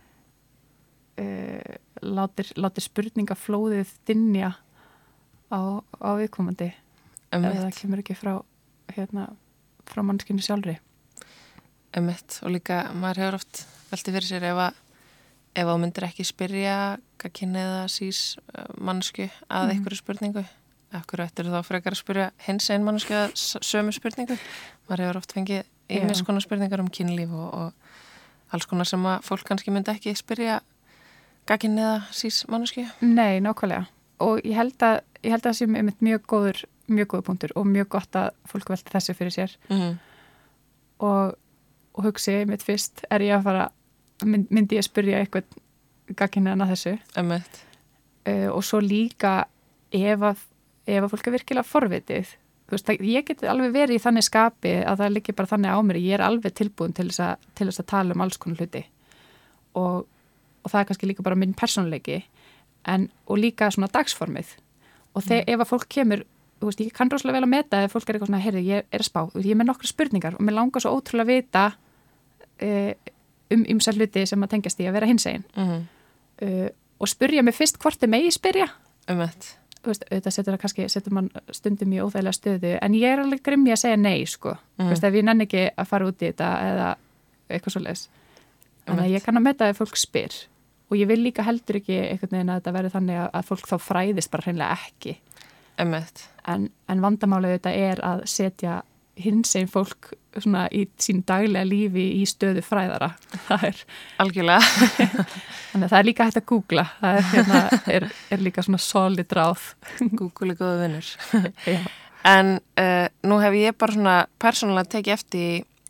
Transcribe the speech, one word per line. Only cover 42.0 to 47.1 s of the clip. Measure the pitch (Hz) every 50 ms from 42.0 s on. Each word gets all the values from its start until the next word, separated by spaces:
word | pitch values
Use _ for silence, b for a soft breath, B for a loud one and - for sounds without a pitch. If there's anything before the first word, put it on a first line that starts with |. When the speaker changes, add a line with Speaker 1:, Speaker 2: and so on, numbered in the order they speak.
| 196
Speaker 1:
hugsi | 214 208 - - 208
einmitt | 196 202 208 208 202 196 -
fyrst, | - 202 208 - - - - - -
er | 214 208
ég | 202 202 202
að | 202 196
fara, | 202 190 190 180 - - _ _ _ _ _ _ _ _ -
mynd-, | 202 214 214 202 190 -
myndi | 202 220 208 202 214
ég | 208 202
spyrja | - - 208 202 196 196 202
einhvern | 202 - - 196 - - - - _ _ _ _ _ _ _ _ _
gagnkynhneigðan | - 196 - 202 196 - 202 190 190 190 190 196
að | 185
þessu? | 185 185 - 170 202 214 - -